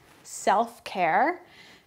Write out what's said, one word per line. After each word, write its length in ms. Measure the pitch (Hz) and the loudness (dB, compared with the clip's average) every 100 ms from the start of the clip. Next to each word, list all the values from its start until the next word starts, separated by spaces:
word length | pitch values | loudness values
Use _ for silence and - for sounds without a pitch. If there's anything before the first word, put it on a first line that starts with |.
| - - | -20 -20
self-care, 1200 | - - - 202 233 - - 196 170 180 277 359 - - - - | -20 -4 0 2 0 -6 -12 -2 0 2 0 -2 -14 -20 -20 -20